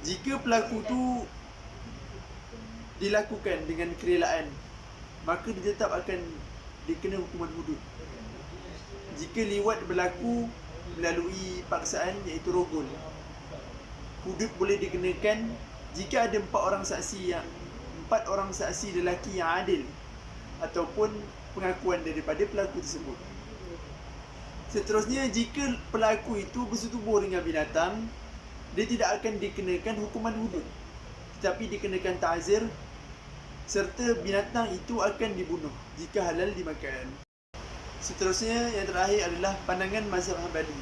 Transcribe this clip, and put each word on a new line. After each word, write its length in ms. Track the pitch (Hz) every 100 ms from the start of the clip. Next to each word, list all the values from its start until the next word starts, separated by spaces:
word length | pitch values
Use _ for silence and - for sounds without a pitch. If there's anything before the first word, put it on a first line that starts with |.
| 160
Jika 320 | 185 269 269 240
pelaku 320 | 226 220 220 -
tu 160 | 247 254 247 - - - - - - - - - - - - - - - - - -
dilakukan 640 | 202 208 208 214 202 160 156
dengan 240 | 165 170 170
kerelaan, 480 | 175 175 170 160 151 139 - - - - - - 160
maka 240 | 170 165
dia 240 | 185 196
tetap 160 | 202 214
akan 320 | 175 175 180 170 156 - - - - -
dikena 320 | 160 190 190
hukuman 320 | 175 170 165 165
hudud. 220 | 156 147 - - - - - - - - - - - - - 143
Jika 240 | 170 233
liwat 400 | 208 202 202 220 180
berlaku 560 | 180 180 180 233 240 233 - - - -
melalui 720 | 165 170 170 170 190 185 180 -
paksaan, 480 | 170 165 - 175 202 185
iaitu 240 | 160 180
rogol, 320 | 180 180 160 135 - - - - - - - - - - - - -
hudud 280 | 185 185 220 -
boleh 160 | 196 202
dikenakan 720 | 196 180 180 175 214 220 226 233 - - - 170
jika 320 | 190 254 226
ada 120 | 208
empat 200 | 185 202
orang 240 | 185 196
saksi 520 | 190 165 - 196 180 170
yang, 100 | - - - - - -
empat 240 | - 220 -
orang 240 | 196 190
saksi 480 | 185 220 175 202 175
lelaki 400 | 175 175 - 185
yang 80 | 165 202
adil 160 | - 165 - - - - - - - -
ataupun 480 | 160 175 165 208 214 208 208 - - 196
pengakuan 480 | 185 180 180 175
daripada 400 | 160 151 156 156 202
pelaku 320 | 208 190 180
tersebut. 320 | - 147 120 120 - - - - 175 170 - - - - - - - - -
Seterusnya, 520 | 208 202 214 208 262 262
jika 440 | 208 233 285 277 240 -
pelaku 520 | 220 220 214 262 214
itu 240 | 190 233 233
bersetubuh 560 | 226 226 240 208 208
dengan 180 | 196 185
binatang, 640 | 165 160 151 160 175 214 226 - - - - - - 180
dia 100 | 226
tidak 320 | 233 180 202
akan 240 | 220 208
dikenakan 560 | 196 214 185 180 226 214
hukuman 260 | 208 226 226 220
hudud, 260 | 220 180 - - - - - - - -
tetapi 340 | 196 - 214
dikenakan 480 | 196 202 185 190 180
ta'zir, 400 | 170 170 160 208 226 - - - - - - - - - -
serta 480 | 202 180 - 240 220
binatang 480 | 180 202 202 240 226
itu 320 | 180 - 233
akan 280 | 196 - 220
dibunuh 400 | 185 170 170 151 - - 151
jika 240 | 165 208
halal 320 | 175 160 190
dimakan. 560 | 185 165 151 139 131 127 135 - _ _ - - - - -
Seterusnya, 720 | - - 381 370 226 233 240
yang 160 | 208 190
terakhir 400 | 180 190 208 175
adalah 260 | 170 190 196 -
pandangan 400 | 180 190 214 214
mazhab 320 | 180 190 170
Hambali. 400 | 175 - 156 139